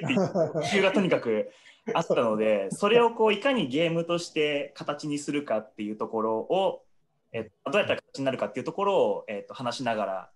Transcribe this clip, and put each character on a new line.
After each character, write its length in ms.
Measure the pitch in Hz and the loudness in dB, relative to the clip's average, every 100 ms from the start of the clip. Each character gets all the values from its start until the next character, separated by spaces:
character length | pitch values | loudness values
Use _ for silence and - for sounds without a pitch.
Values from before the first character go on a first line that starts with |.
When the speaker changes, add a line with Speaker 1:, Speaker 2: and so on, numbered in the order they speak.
Speaker 1:
っ 40 | - | 0
て 60 | |
い 40 | 240 | 0
う 20 | |
欲 440 | 175 185 151 160 143 | 2 0 0 -2 0
求 120 | 196 | 2
が 100 | 190 | 2
と 80 | 208 | 2
に 100 | 180 | 2
か 120 | 131 | 2
く 280 | 120 107 101 - - - - | 2 -2 -2 -10 -20 -12 -4
あ 80 | 165 | -2
っ 40 | 165 | 0
た 100 | 151 | 2
の 200 | 113 107 | 2 2
で、 320 | 107 101 98 | 2 2 0
Speaker 2:
<laughs> 40 | - | -2
Speaker 1:
そ 140 | - | 4
れ 120 | 233 | 6
を 100 | 233 | 6
こ 160 | 233 220 | 4 2
う、 60 | |
い 60 | 208 | 2
か 140 | 277 | 2
に 160 | 254 135 | 0 0
ゲ 180 | 139 165 | 0 0
ー 40 | |
ム 120 | 165 | 0
と 160 | 165 170 | 0 -2
し 100 | - | -2
て 440 | 156 151 143 143 - | -2 0 0 -6 -8
形 320 | - 147 151 | -8 -6 -4
に 120 | 147 | -4
す 120 | 147 | -4
る 140 | 143 143 | -4 -2
か 140 | 110 | -4
っ 140 | - | -4
て 100 | - | -8
い 80 | 107 | -6
う 20 | 107 | -4
と 140 | 110 | -4
こ 120 | 110 | -2
ろ 140 | 110 113 | 0 -2
を、 440 | - 185 190 - _ _ _ _ _ | 0 0 0 -2 _ _ _ _ _
え 80 | 113 | -10
っ 40 | 107 _ | -10 _
と、 80 | - | -2
ど 60 | 202 | 0
う 20 | |
や 60 | 147 | 0
っ 20 | |
た 80 | 127 | -2
ら 60 | |
形 180 | - - | -6 -6
に 60 | 135 | -4
な 60 | |
る 60 | 120 | -2
か 100 | 104 | -4
っ 40 | |
て 80 | 127 | -4
い 40 | |
う 20 | 120 | -6
と 80 | |
こ 100 | - | -2
ろ 220 | 202 180 110 | 2 4 4
を、 200 | 98 - | 0 -6
え 100 | 101 | -10
っ 60 | - | -10
と、 80 | |
話 240 | - 123 113 | -8 -6 -4
し 60 | 120 | -2
な 100 | 110 | -2
が 100 | 98 | -2
ら 260 | 95 - | -4 -10